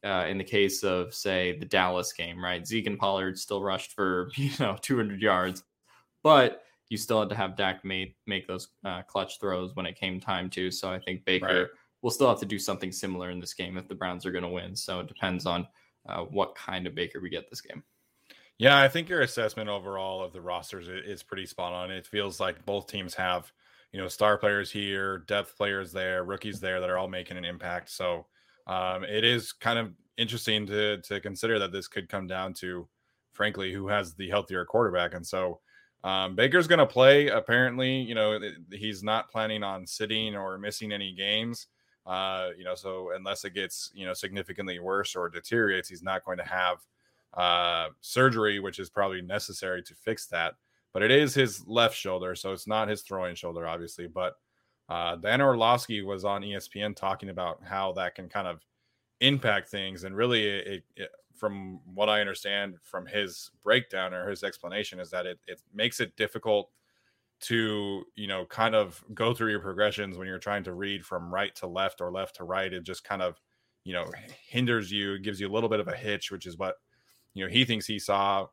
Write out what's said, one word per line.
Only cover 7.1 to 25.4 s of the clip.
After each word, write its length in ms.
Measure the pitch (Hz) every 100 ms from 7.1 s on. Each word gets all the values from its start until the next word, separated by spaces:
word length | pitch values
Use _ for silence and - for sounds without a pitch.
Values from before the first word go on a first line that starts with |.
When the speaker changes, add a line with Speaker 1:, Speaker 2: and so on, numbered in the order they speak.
| 113
Speaker 1:
had 100 | 101
to 60 | 104
have 200 | 95 92
Dak 280 | 95 92 95
make, 300 | 95 92 - -
make 220 | 98 -
those, 220 | 90 - _ 98
uh, 160 | 87
clutch 360 | - 98 92 -
throws 360 | 101 90 90 -
when 100 | 90
it 120 | -
came 220 | 95 92
time 280 | - 92 92
to. 200 | 92 92
So 180 | - 95
I 100 | 92
think 260 | - 92 -
Baker 200 | 92 95
Speaker 2:
Right. 220 | 90 90 - _ _
Speaker 1:
will 100 | 120
still 180 | - 131
have 100 | 110
to 60 | 101
do 120 | 104
something 360 | - 95 92
similar 360 | - 98 90 90
in 120 | 90
this 120 | 87
game 240 | - 90 92
if 120 | -
the 60 | 95
Browns 300 | 92 90 92
are 60 |
gonna 180 | 87 87
win. 280 | 90 90 98
So 240 | - 92
it 60 | 80
depends 380 | - 98 90 80
on, 220 | 87 92 _ _ _ -
uh, 140 | 87
what 320 | 92 98 - -
kind 320 | - 92 90
of 80 | 80
Baker 240 | 85 -
we 80 | 90
get 200 | 85 -
this 100 | 120
game. 240 | - - - _ _ _ _ - _ -
Speaker 2:
Yeah, 220 | 127 143
I 80 | 135
think 220 | 165 165
your 120 | 175
assessment 480 | 123 - 110 - 107
overall 540 | 101 95 98 95 95
of 80 | 90
the 80 | 90
rosters 460 | 87 87 - 95 85
i-, 40 |
is 300 | 92 98 95
pretty 220 | - 95 90
spot 280 | - 87
on. 180 | 90 90
It 160 | 95 -
feels 320 | 104 101 87
like 260 | 95 87 -
both 220 | 101 -
teams 260 | 101 92 -
have, 360 | 92 107 - _ _ _ _
you 80 | 98
know, 80 | 92
star 300 | - 107 104
players 340 | 104 101 95
here, 480 | 104 101 98 98 92
depth 360 | 80 101